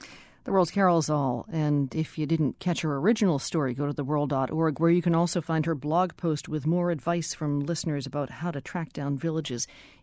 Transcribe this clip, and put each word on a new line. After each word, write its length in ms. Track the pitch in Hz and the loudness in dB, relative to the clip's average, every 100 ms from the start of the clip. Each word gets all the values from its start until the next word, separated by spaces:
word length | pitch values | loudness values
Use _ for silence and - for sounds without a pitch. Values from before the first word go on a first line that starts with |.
| - - - _ | -14 -20 -20 _
The 80 | - | 0
World's 200 | 190 175 | 2 4
Carol 300 | 202 190 170 | 4 4 4
Zoll, 440 | 156 151 135 123 - | 2 0 0 -2 -4
and 460 | 160 151 147 139 160 | -2 2 2 0 -2
if 220 | 156 - | -4 -4
you 80 | 147 | 0
didn't 340 | 165 147 - | 2 0 0
catch 220 | 180 165 | -2 0
her 160 | 156 139 | 0 2
original 420 | 165 233 202 143 | 2 4 4 2
story, 340 | - 160 135 | 0 -2 -2
go 140 | 123 143 | -2 -2
to 60 | |
the 100 | 147 | -2
world 260 | 135 151 143 | -2 0 0
dot 220 | 135 135 | 0 -2
org, 260 | 156 160 143 | 0 0 2
where 140 | 170 | 4
you 100 | 175 | 4
can 140 | 170 165 | 4 2
also 240 | 175 180 | 2 0
find 260 | - 160 156 | -2 -2 0
her 80 | |
blog 440 | 151 147 160 185 - | -2 0 0 0 -2
post 320 | 170 151 - | -2 -2 -4
with 180 | 151 135 | -4 0
more 240 | 175 175 | 0 0
advice 420 | 165 - 170 160 | -2 -2 -2 -4
from 280 | - 151 143 | -4 -2 -2
listeners 440 | 143 165 - 147 131 | -2 -4 -2 -4 -4
about 240 | 147 139 | -6 -6
how 220 | - 175 | -6 -6
to 80 | 147 | -6
track 320 | - 180 160 | -6 -8 -6
down 260 | - 143 139 | -6 -4 -2
villages 500 | 165 160 151 120 - - - - | -2 -4 -4 -6 -8 -10 -20 -20